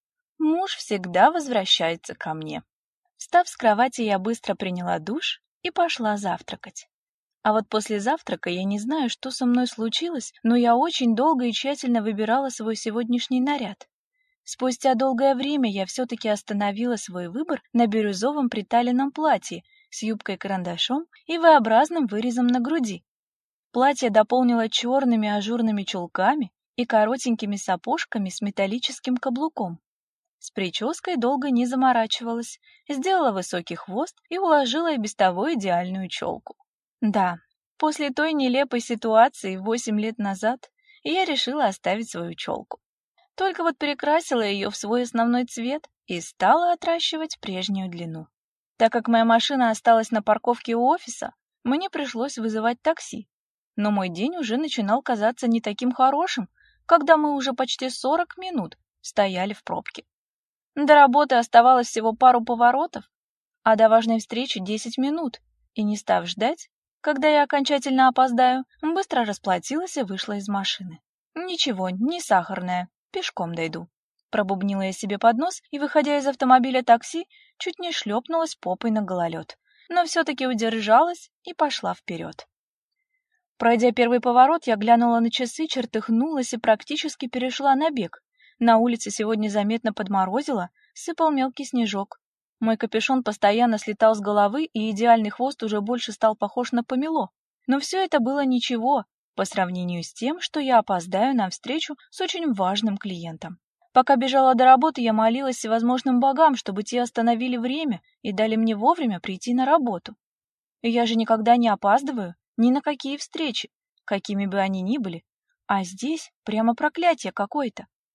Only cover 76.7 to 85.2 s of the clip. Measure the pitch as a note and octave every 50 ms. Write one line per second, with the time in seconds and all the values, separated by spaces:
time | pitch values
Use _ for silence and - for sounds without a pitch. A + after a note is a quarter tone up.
76.7 | B3+ B3+ B3 - A#3 A#3 - - - E4 F4+ - _ _ _ _ _ - - F4+
77.7 | E4+ - F4+ E4+ D#4 - - G#3 G3+ B3 B3 - E4 E4 E4 D#4+ - - - F3+
78.7 | F#3 - - A#3 G#3+ G#3+ G3+ F#3 F#3 F3+ E3+ E3+ E3 D#3+ D#3+ - - _ _ _
79.7 | _ _ _ - E4+ F4+ E4+ D#4+ F4 E4+ D#4+ D#4 C#4+ - C4 B3+ B3+ G#3 A3+ A3+
80.7 | A3+ A3+ G#3 G#3+ A3 C4 E4 F4 F4 - - - _ _ _ F4+ F4 - D#4+ C#4+
81.7 | - - - F3+ F3+ - _ - F3 E3 E3 D#3+ D#3 - - _ _ _ _ _
82.7 | _ _ _ _ _ _ _ _ _ _ _ _ _ _ _ _ _ - A3+ A#3
83.7 | A#3 G#3+ A#3+ B3 A3+ - A#3+ A#3 B3 A#3+ - B3+ A#3+ B3+ B3+ C#4 E4 E4 - B3
84.7 | A3 G3+ G#3+ A3+ A#3 A#3 A#3+ A#3+ A#3 A#3